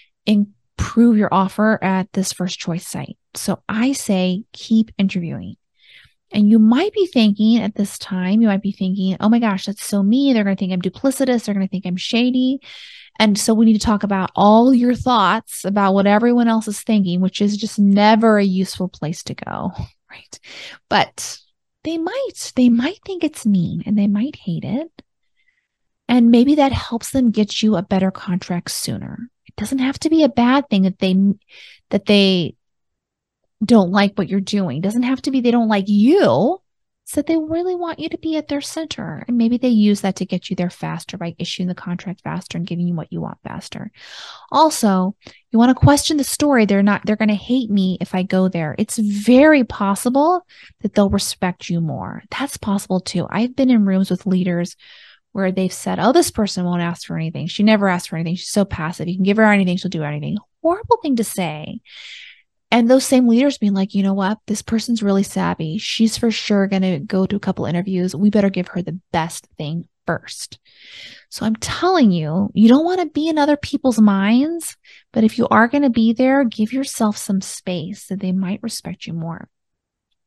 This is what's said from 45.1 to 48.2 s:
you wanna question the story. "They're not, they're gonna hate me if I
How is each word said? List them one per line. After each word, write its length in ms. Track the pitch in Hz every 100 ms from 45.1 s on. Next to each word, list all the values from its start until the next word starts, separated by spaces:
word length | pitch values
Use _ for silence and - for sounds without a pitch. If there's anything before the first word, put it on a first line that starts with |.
| - - - _
you 80 | 226
wanna 160 | 247
question 420 | 254 285 285 - 302
the 80 |
story. 400 | 262 - 294 254 202
"They're 160 | 196
not, 200 | 202 202 -
they're 100 | 214
gonna 180 | 214
hate 360 | 208 - 262 220
me 260 | 196 185 180
if 140 | -
I 80 | 185